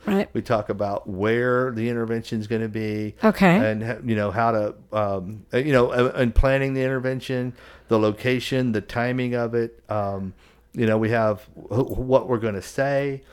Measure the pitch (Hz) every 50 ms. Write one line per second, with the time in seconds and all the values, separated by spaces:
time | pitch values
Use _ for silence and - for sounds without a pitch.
0 | - 208 196 196 208 - - 117 - - 117 107 107 - 104 98 104 101 101 -
1 | - 107 95 92 104 107 113 120 123 123 123 123 127 131 117 110 113 120 120 117
2 | 117 113 117 113 110 - 120 110 107 107 117 110 113 110 104 110 110 107 107 107
3 | 107 104 - - - 220 214 - 190 175 165 - 110 110 110 107 110 117 120 -
4 | 135 117 110 107 104 101 92 117 117 117 113 107 104 104 - - - - 107 107
5 | 104 101 98 95 90 95 110 101 - _ 120 123 143 151 135 123 120 - 127 123
6 | 123 127 - 135 127 117 - - 139 135 135 135 135 135 135 131 131 131 135 131
7 | 123 131 131 127 - - 131 123 123 123 - - - - - - - - 113 107
8 | 107 107 104 - - 131 127 123 - - 135 131 127 123 107 104 98 - - 120
9 | 120 123 127 127 127 123 120 120 117 113 117 117 117 113 - - _ - 107 107
10 | 101 98 98 98 98 95 - _ - - _ _ _ _ - - 117 110 110 110
11 | 113 107 120 117 110 107 104 104 - - - - - - 101 123 135 - 104 -
12 | 127 127 131 127 - 127 123 110 113 110 101 95 - - - 139 135 139 139 139
13 | 139 139 139 139 - -